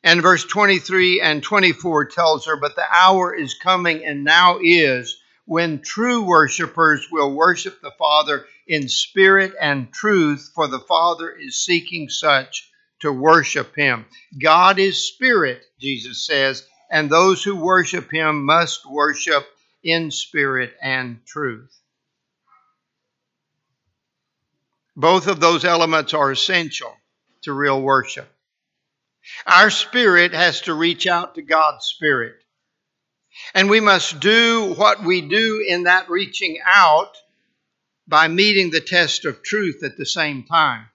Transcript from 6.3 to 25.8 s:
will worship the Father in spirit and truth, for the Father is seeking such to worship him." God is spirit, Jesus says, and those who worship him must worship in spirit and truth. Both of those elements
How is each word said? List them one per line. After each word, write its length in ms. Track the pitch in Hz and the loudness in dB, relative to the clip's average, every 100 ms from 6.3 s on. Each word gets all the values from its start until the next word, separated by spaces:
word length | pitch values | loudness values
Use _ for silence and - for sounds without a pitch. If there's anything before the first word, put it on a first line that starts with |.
| 165 143 - 165 - 160 147 - | 4 4 0 -6 0 2 2 -4
will 220 | 160 143 | -4 -2
worship 480 | 139 170 170 190 - | 2 2 0 -6 -14
the 100 | 143 _ | -20 _
Father 480 | 156 151 151 143 - _ _ | 0 0 0 -6 -8 _ _
in 200 | 156 131 | -6 -4
spirit 640 | - - 190 190 196 190 196 | -4 -4 4 4 6 2 -4
and 320 | 151 139 123 | -4 -4 -6
truth, 600 | - 214 196 156 143 - | -6 -2 0 0 -2 -10
for 140 | - 151 | -6 -6
the 100 | 131 | -6
Father 520 | - 165 170 165 165 | -4 0 0 -2 -10
is 260 | - 143 - | -14 -12 -10
seeking 520 | - 175 170 175 143 | -2 -2 -2 -14 -10
such 600 | - 156 139 131 - _ _ _ _ | -4 0 0 -2 -14 _ _ _ _
to 120 | 151 | -6
worship 640 | 131 147 165 139 151 123 | -2 4 4 4 -6 -8
him." 320 | - 143 117 110 _ _ 139 | -2 -2 -2 -8 _ _ -4
God 380 | 156 160 185 190 | 2 4 4 4
is 300 | 196 - - | 0 -2 -8
spirit, 560 | - 254 226 139 123 _ _ | -4 0 0 0 -4 _ _
Jesus 440 | 135 131 120 117 | -8 -8 -10 -12
says, 400 | - 147 135 135 _ _ _ | -4 0 0 -2 _ _ _
and 220 | 156 151 | -4 2
those 320 | 160 190 185 | 2 2 0
who 140 | 202 196 | -4 -4
worship 560 | 165 185 175 180 120 | 0 0 0 -6 -8
him 320 | 156 156 151 | -4 -2 -2
must 440 | 139 165 170 - 135 | 0 0 0 -6 -10
worship 560 | 143 147 143 - 147 139 _ _ _ | -4 -2 -2 -2 -2 -4 _ _ _
in 300 | 156 165 160 | -4 -4 -4
spirit 600 | - - 156 139 131 120 _ | -10 -8 -4 -2 -2 -6 _
and 440 | 135 131 123 117 _ | -6 -6 -6 -14 _
truth. 500 | 156 139 110 131 _ _ _ _ _ _ _ _ _ _ _ _ _ _ _ _ _ _ _ _ _ _ _ _ _ _ _ _ _ _ _ _ - | -10 -10 -10 -20 _ _ _ _ _ _ _ _ _ _ _ _ _ _ _ _ _ _ _ _ _ _ _ _ _ _ _ _ _ _ _ _ 0
Both 320 | 151 185 190 | 4 4 2
of 120 | 175 | 0
those 240 | 165 165 | 2 2
elements 500 | 180 170 | 0 0